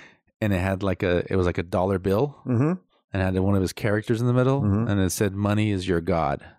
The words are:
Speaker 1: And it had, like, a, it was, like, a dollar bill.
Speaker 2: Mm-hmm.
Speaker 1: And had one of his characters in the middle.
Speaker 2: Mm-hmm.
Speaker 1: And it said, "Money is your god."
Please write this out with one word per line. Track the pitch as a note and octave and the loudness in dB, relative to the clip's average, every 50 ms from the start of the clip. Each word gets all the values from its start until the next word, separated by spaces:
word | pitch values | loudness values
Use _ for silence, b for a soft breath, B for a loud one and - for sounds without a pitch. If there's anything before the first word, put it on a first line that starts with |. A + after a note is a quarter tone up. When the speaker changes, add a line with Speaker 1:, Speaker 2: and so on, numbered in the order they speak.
| B B B B B _ _ _ | B B B B B _ _ _
Speaker 1:
And | A2 G#2 G2 | -2 0 0
it | F2+ | 0
had, | F#2 F#2+ F#2+ F#2 G2+ | 0 0 -2 0 -2
like, | F#2+ F2+ - G2+ | -2 -2 0 0
a, | F2 F2 E2+ - - | 2 2 0 0 0
it | F#2+ | 0
was, | F#2+ F2+ | 2 2
like, | F2 E2+ | 2 0
a | F#2 E2+ | -2 -4
dollar | F2 - F#2 F2+ G2 G2 F2+ | -2 -2 0 0 0 0 0
bill. | F#2 G2 F#2+ G#2+ C#3 D3 - - - | 0 0 2 2 0 -2 -4 -8 -6
Speaker 2:
Mm-hmm. | C3 B2 A2+ C#3+ D#3+ F#3 F3+ - _ _ _ _ _ | -2 0 2 2 2 0 -2 -6 _ _ _ _ _
Speaker 1:
And | - F#2+ F#2+ | -4 -2 -2
had | F#2 F#2 F#2 | 0 0 2
one | F#2 G2+ G2+ | 2 2 2
of | F#2+ | 2
his | F#2 E2+ - | 2 0 -2
characters | - - G#2+ G#2 A2 - - A#2 A2 | -4 -2 0 0 0 0 -2 -2 0
in | B2 | 0
the | B2 B2 | 0 2
middle. | B2+ B2 C3+ C#3 C#3 | 2 2 2 0 0
Speaker 2:
Mm-hmm. | G#2 G2+ G2 G#2 A#2 | 0 0 0 0 0
Speaker 1:
And | A2+ G2+ G2+ | 0 0 0
it | F#2+ F2 | 0 0
said, | - - G#2+ G2 F#2+ | 0 -2 -2 -2 -2
"Money | G2+ G#2 G2+ G#2 G#2 G#2+ G#2+ | -2 -2 0 0 0 0 0
is | G2+ F#2 F#2 | 0 -2 -2
your | F#2+ F2 E2+ | 0 -2 0
god." | E2+ F#2 F2+ E2 D#2 C#2 C#2 - - - - | 0 0 0 0 0 0 -2 -4 -8 -16 -20